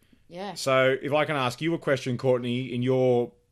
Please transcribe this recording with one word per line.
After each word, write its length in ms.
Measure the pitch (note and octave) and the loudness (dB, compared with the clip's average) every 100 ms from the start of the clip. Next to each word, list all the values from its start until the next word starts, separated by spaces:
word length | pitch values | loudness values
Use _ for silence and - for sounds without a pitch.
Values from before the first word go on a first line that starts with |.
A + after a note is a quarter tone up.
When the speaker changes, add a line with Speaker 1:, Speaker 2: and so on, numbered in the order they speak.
| _ _ _ | _ _ _
Speaker 1:
Yeah. 240 | E3+ G3 | -12 -12
Speaker 2:
So 420 | E3+ C3+ C3 C3 C3 | -6 0 2 4 0
if 100 | C3+ | 0
I 140 | D3+ D3 | 0 0
can 100 | D3 | 0
ask 240 | B2 - | -2 -2
you 140 | D#3+ | -4
a 60 | E3 | -2
question, 400 | E3 C3 C3 A#2+ | -2 -2 -2 -2
Courtney, 520 | C3 B2 A#2+ A#2+ C3 | 0 0 0 -4 -4
in 120 | B2 | -2
your, 480 | B2+ C3 B2+ A#2+ A#2+ - _ | 0 2 4 4 0 -8 _